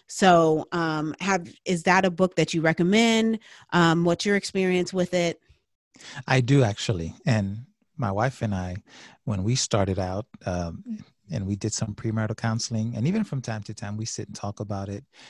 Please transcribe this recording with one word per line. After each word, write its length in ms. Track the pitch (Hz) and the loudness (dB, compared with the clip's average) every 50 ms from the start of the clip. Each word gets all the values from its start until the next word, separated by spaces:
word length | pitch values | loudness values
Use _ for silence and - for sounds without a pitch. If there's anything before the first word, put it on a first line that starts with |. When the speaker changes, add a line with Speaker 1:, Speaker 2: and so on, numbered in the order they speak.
| _ _ | _ _
Speaker 1:
So, 580 | - - 202 185 175 170 165 160 156 156 - - | -4 2 6 8 8 8 8 6 4 2 0 -2
um, 420 | - 170 165 160 156 156 151 156 - - | -4 -2 -2 0 -2 -2 -4 -4 -6 -6
have, 300 | 180 196 190 185 170 - - _ - | -2 0 0 0 -2 -6 -18 _ -4
is 180 | - 185 165 - | -4 -4 0 2
that 220 | 196 180 190 185 | 4 4 4 4
a 60 | 185 | 2
book 260 | 175 165 185 180 - - | 2 2 0 0 2 0
that 160 | 156 - - | 0 0 0
you 80 | 165 | 0
recommend? 800 | 156 160 160 - 170 180 202 220 233 226 226 220 226 226 220 214 _ - - - - - - | 2 2 2 4 2 4 4 4 4 4 4 4 2 2 0 -2 _ -14 -20 -20 -14 -2 2
Um, 320 | 175 170 165 160 170 170 | 4 6 6 6 4 4
what's 200 | 175 170 170 - | 2 2 2 2
your 120 | 202 202 196 | 0 0 0
experience 560 | - - - 190 185 185 180 180 175 180 185 | 0 -2 -2 -2 0 2 2 0 0 -2 -2
with 200 | 185 180 - 180 | -2 -2 0 0
it? 280 | 180 170 170 - _ _ _ _ _ _ _ _ _ _ _ _ - - - - 143 - | 0 0 0 -2 _ _ _ _ _ _ _ _ _ _ _ _ -20 -20 -18 -16 -14 0
Speaker 2:
I 140 | - 135 131 | 2 4 4
do, 240 | 123 120 139 143 127 | 4 4 4 4 4
actually. 520 | 104 104 - - - 104 85 82 80 - - - | 4 0 -4 -2 -2 -2 -2 -2 -6 -8 -6 -2
And 400 | 151 113 107 101 98 101 113 127 _ _ _ _ _ _ - | 0 0 2 0 -2 -4 -8 -12 _ _ _ _ _ _ -6
my 140 | 120 101 | -6 -4
wife 300 | 95 104 117 135 - - | -2 0 -2 -2 -2 -4
and 140 | 117 107 101 | -4 -4 -2
I, 220 | 92 90 90 90 95 _ _ - - - - - _ - | -4 -4 -6 -8 -10 _ _ -20 -20 -20 -20 -20 _ -6
when 180 | - 107 92 92 | -6 -4 -2 -2
we 120 | 110 127 | -2 -2
started 440 | - - - - 104 98 95 92 98 | -2 -2 0 0 0 2 2 0 -2
out, 260 | 92 90 92 98 - _ _ - - | -2 -4 -4 -6 -8 _ _ -12 -8
um, 580 | 101 90 90 85 85 85 - 202 247 220 208 - _ _ _ _ - 160 | -6 -4 -4 -4 -6 -8 -10 -12 -12 -12 -12 -12 _ _ _ _ -8 -6
and 140 | 117 98 95 | -6 -4 -4
we 100 | 101 101 | -4 -4
did 160 | - 107 - | -4 -6 -4
some 220 | - 117 107 104 | -4 -6 -6 -8
premarital 420 | - - 113 110 110 110 107 110 - | -6 -6 -4 -2 -2 -2 -4 -4 -4
counseling. 580 | - 113 110 117 - - 113 110 110 117 120 113 | -2 -2 -2 -2 -4 -4 -4 -4 -4 -4 -4 -2
And 100 | 117 165 | -2 -2
even 160 | 196 220 208 | 0 -2 -4
from 160 | - 147 135 | -4 -6 -8
time 220 | - 123 110 107 98 | -6 -6 -8 -8 -8
to 100 | - 107 | -12 -12
time, 220 | - - 101 104 107 | -12 -10 -8 -8 -8
we 80 | 110 | -8
sit 240 | - - - 101 101 | -8 -8 -10 -10 -12
and 80 | 101 - | -12 -10
talk 240 | - 101 101 - | -8 -8 -8 -8
about 280 | 107 101 104 98 98 101 | -8 -6 -6 -6 -6 -6
it. 160 | 101 104 135 _ _ - - - | -8 -10 -12 _ _ -20 -20 -20